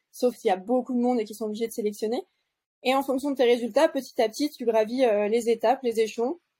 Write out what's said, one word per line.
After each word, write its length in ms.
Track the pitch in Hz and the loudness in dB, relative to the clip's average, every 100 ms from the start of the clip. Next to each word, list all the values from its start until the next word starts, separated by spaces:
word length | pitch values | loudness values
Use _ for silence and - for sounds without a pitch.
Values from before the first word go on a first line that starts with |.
| _ | _
sauf 240 | - 247 233 | -2 -2 0
s'il 120 | 220 | 0
y 40 | |
a 40 | 190 | 0
beaucoup 380 | 190 254 247 | 0 -2 0
de 60 | 247 | 0
monde 200 | 240 247 | 2 0
et 60 | 214 | -2
qu'ils 100 | 208 | -6
sont 100 | 214 | -8
obligés 220 | 214 226 | -4 -4
de 60 | |
sélectionner. 480 | - 214 208 214 254 - _ _ _ _ _ | -4 -4 -4 -4 -4 -6 _ _ _ _ _
Et 120 | 247 269 | 0 0
en 80 | |
fonction 280 | 269 262 285 | 0 -2 -2
de 40 | 269 | 2
tes 80 | |
résultats, 460 | 240 240 233 277 320 | 4 4 2 2 2
petit 320 | 269 262 - | 2 -6 -2
à 80 | 220 | -2
petit, 220 | 214 294 | 0 -6
tu 120 | - | -4
gravis, 400 | 233 220 220 254 | 0 2 0 2
euh, 240 | 247 208 208 | 2 2 2
les 220 | 233 226 | 0 0
étapes, 320 | 220 220 262 | 0 2 0
les 160 | 247 220 | 0 0
échelons, 400 | 220 226 240 349 _ _ | -2 -2 -4 -4 _ _